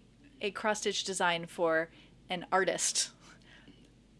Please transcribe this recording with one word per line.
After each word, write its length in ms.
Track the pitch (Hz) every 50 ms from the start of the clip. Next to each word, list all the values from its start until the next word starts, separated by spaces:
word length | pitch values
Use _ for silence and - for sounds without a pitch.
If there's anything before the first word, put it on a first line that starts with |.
| - - - - - - - -
a 100 | 214 202
cross-stitch 540 | - - - 214 208 - - 208 196 - -
design 400 | 196 190 185 190 175 170 165 170
for 440 | - - - 170 165 160 160 165 - - - - - - - - -
an 160 | 180 175 - -
artist 580 | 185 190 185 170 - - - - - - - - - - - - - - - - - - - - - - - - - - - - -